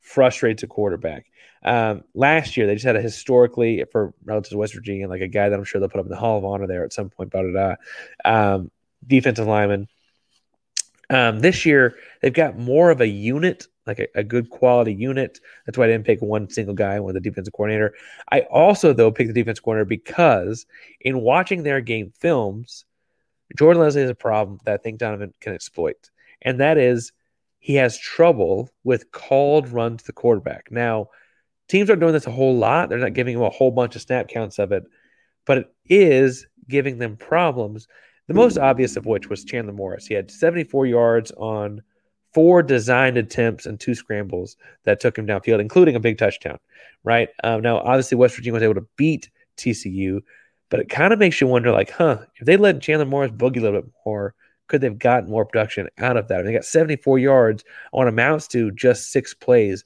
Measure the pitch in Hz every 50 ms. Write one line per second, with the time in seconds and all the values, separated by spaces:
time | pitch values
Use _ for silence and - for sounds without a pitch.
0 | _ - - 143 131 127 - - - 117 113 - - 110 - - 104 101 87 82
1 | - 82 78 58 _ _ _ _ - _ _ _ _ - 120 117 113 110 107 104
2 | - _ _ 101 131 143 156 160 151 - - 127 110 101 104 107 117 131 113 107
3 | 120 113 110 - - - 131 123 123 120 123 - 117 113 113 92 67 _ _ 113
4 | 104 92 - _ _ - 107 107 98 - 104 104 107 104 - 101 110 104 98 98
5 | 98 95 92 92 95 92 - 104 101 101 101 98 101 - - 101 98 95 - 101
6 | 90 95 95 - 117 113 110 104 95 98 101 98 98 92 92 90 85 - - -
7 | 104 92 _ _ 95 87 - 95 95 92 87 95 98 95 90 - _ - - -
8 | - - - _ - - 113 110 107 101 98 95 92 - _ _ _ _ _ _
9 | - 127 135 131 - 135 113 113 110 107 107 107 104 101 101 98 101 - _ _
10 | _ _ _ _ _ _ _ _ _ _ _ _ _ _ _ - - _ _ _
11 | _ _ 135 131 123 117 107 107 123 175 185 - - 160 147 139 127 120 - -
12 | - - - _ - 147 127 160 160 143 92 107 120 123 127 151 175 175 160 127
13 | 123 110 101 101 104 113 131 147 165 180 - _ - _ _ _ _ 113 104 -
14 | 104 - _ - 107 107 117 123 117 120 - - - 123 123 120 117 110 104 95
15 | 113 131 135 135 131 - _ - _ - - - _ - 110 - 123 113 113 113
16 | 110 120 110 - - 104 107 110 104 92 - - 107 98 101 90 107 98 98 104
17 | 101 92 92 92 87 104 - - 92 104 - - 104 107 107 107 107 104 - -
18 | - - - - - - - 139 - - - 127 160 196 208 - - 165 135 117
19 | 113 113 110 - 127 113 110 120 113 113 110 - _ 117 110 110 107 95 120 113
20 | _ - - - 175 160 120 98 87 95 113 120 - _ _ - - - - _
21 | _ 139 131 131 113 117 135 170 185 - 196 175 156 147 139 135 120 113 117 110
22 | 104 98 _ _ - 170 165 131 110 101 98 110 120 _ - - _ _ _ _
23 | _ _ _ _ _ _ _ _ _ _ - - 147 160 175 170 160 151 143 143
24 | 135 127 117 _ - 113 110 107 107 95 101 98 _ 110 104 104 _ 113 110 110
25 | 120 110 107 101 101 92 _ _ - 110 95 82 - - _ - 85 78 - _
26 | _ _ _ _ _ _ _ _ - 127 131 123 139 151 160 156 127 123 123 117
27 | 117 - _ _ _ _ _ _ _ _ _ _ _ - 139 139 131 120 - -
28 | - - - - 165 175 160 113 95 80 98 98 120 - _ _ _ 123 127 117
29 | - _ - - - - 139 135 143 143 147 156 139 123 120 120 117 117 117 117
30 | _ - - - - 120 117 101 - - - - - _ 110 120 120 117 113 110
31 | 104 _ _ _ _ _ _ _ _ _ _ _ _ _ - 190 208 196 220 175
32 | 165 165 160 151 - 127 117 127 135 131 131 120 107 110 131 165 - - 95 120
33 | 127 101 120 127 123 127 120 120 120 104 - - 135 127 113 123 123 117 - 117
34 | - _ 131 127 - - - 117 113 98 - - 101 95 101 95 - _ _ _
35 | _ _ _ _ _ _ _ _ _ - 139 127 117 _ _ _ _ _ 175 202
36 | 196 170 139 131 135 131 127 127 - _ _ _ - - 131 139 131 139 131 117
37 | 123 113 104 107 - - 160 170 175 160 131 123 113 104 107 107 - _ _ -
38 | _ _ _ _ _ - 156 196 240 247 190 165 139 135 131 123 131 113 - -
39 | 113 107 110 98 - - 101 95 - - - 120 113 104 101 101 98 92 98 98
40 | - - 107 101 95 - - - - 165 170 175 156 - - 139 135 127 117 117
41 | 120 117 117 117 113 - - - 107 110 110 107 104 104 104 107 - _ _ _
42 | _ _ _ _ _ _ _ 160 160 170 180 175 165 139 139 123 107 120 127 123
43 | 135 131 123 123 110 104 - - 117 117 107 - - - 107 104 - - 120 113
44 | - _ 107 104 101 95 90 90 90 - - _ _ - _ _ _ - 104 -
45 | - 123 - - 107 104 104 95 - - 113 104 104 107 - 185 180 165 127 120
46 | 110 117 107 - 113 101 - - - 80 67 - _ _ _ _ - - _ _
47 | _ 113 117 117 117 - _ - - 113 113 110 110 120 117 98 - - 131 135
48 | 127 - 135 120 123 120 - - 120 120 113 113 110 110 107 98 104 _ _ -
49 | 143 160 156 - - _ _ _ _ _ _ - - 127 113 - - 98 92 95
50 | 95 95 95 101 - _ _ _ _ _ _ _ _ _ - - - - - -
51 | 156 196 226 208 208 180 151 - 139 127 127 120 117 123 107 98 101 - - -
52 | 170 156 127 107 - _ _ - 120 127 175 196 208 202 175 135 - - 151 156
53 | 151 135 139 143 139 123 110 110 117 131 127 120 113 110 101 101 - 120 _ _
54 | _ 113 107 104 101 98 _ _ _ _ _ _ _ _ - 143 131 123 104 107
55 | - 123 123 123 98 85 107 110 107 - - 113 107 104 - 104 95 - _ -
56 | 110 123 123 117 104 113 98 90 90 101 113 113 - - - 160 160 156 151 131
57 | _ 143 135 131 123 139 135 131 120 110 110 110 - _ - - - - - -
58 | 131 120 107 113 120 139 156 151 - - - 123 117 107 98 - - 123 123 -
59 | - - - 135 127 - - _ - - 123 120 110 101 95 95 -